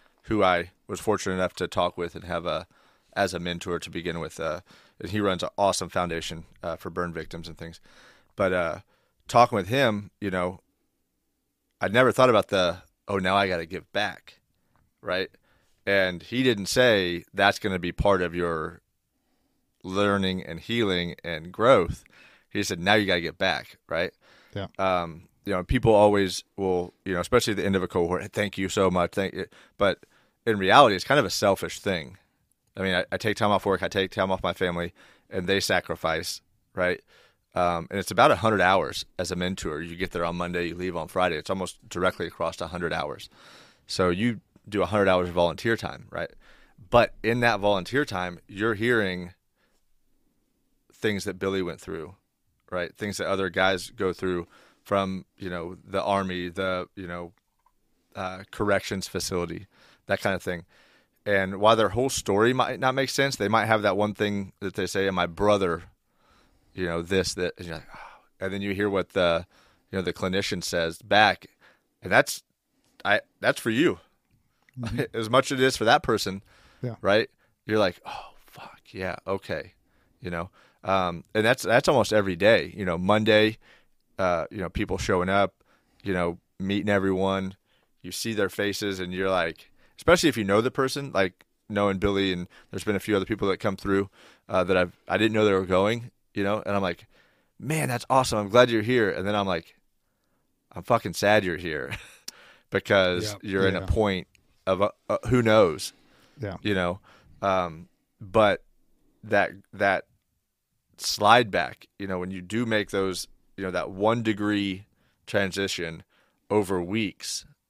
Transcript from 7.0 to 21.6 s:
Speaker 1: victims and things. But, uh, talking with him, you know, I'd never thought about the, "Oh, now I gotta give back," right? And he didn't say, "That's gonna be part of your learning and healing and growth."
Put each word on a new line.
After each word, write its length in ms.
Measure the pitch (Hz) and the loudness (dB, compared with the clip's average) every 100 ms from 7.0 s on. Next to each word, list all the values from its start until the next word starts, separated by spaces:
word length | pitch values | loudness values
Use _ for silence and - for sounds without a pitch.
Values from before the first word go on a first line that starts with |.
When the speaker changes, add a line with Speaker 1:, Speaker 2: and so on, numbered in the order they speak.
| 87 | -6
Speaker 1:
victims 340 | 82 80 82 82 | -6 -12 -14 -14
and 100 | 80 | -14
things. 220 | 82 - _ - - _ _ - | -16 -16 _ -20 -20 _ _ -2
But, 160 | 95 | 0
uh, 260 | 90 82 - - _ _ _ - | 2 -2 -6 -14 _ _ _ 2
talking 280 | 120 120 107 | 6 6 4
with 120 | 90 | 0
him, 440 | 131 127 104 107 _ | 2 2 0 -8 _
you 100 | 101 | -4
know, 300 | 90 90 92 _ _ _ _ _ _ _ _ _ _ _ _ | -2 -4 -6 _ _ _ _ _ _ _ _ _ _ _ _
I'd 120 | 95 | 0
never 180 | 113 127 | 2 2
thought 180 | 110 131 | 6 6
about 180 | 110 - | 6 2
the, 340 | 98 90 87 - _ - | 0 0 -2 -14 _ -6
"Oh, 100 | 101 | -2
now 180 | 92 98 | 0 2
I 120 | 98 | 0
gotta 180 | 87 82 | -2 -6
give 240 | 82 - | -12 -8
back," 480 | 98 101 - - - _ _ _ _ _ _ | -6 -6 -8 -20 -20 _ _ _ _ _ _
right? 280 | - 90 95 _ _ _ _ _ - | -6 -4 -6 _ _ _ _ _ 0
And 380 | 98 92 87 | 0 0 -4
he 180 | - 120 | -6 0
didn't 220 | 131 107 92 | 2 0 0
say, 580 | 127 127 104 90 85 - | 4 4 4 2 -4 -6
"That's 260 | 98 101 - | 2 2 2
gonna 200 | 104 92 | -4 -4
be 120 | 87 | -4
part 300 | - 101 95 | 0 2 2
of 120 | 87 | 0
your 480 | 87 85 80 80 82 _ _ _ _ _ _ _ _ _ _ | -2 -2 -4 -6 -12 _ _ _ _ _ _ _ _ _ _
learning 600 | 92 95 101 101 95 92 | -6 0 2 2 0 -2
and 160 | - 82 | -8 -12
healing 560 | - 117 104 90 87 - | -4 0 2 0 -2 -8
and 280 | 85 80 85 | -10 -10 -10
growth." 520 | 92 | 2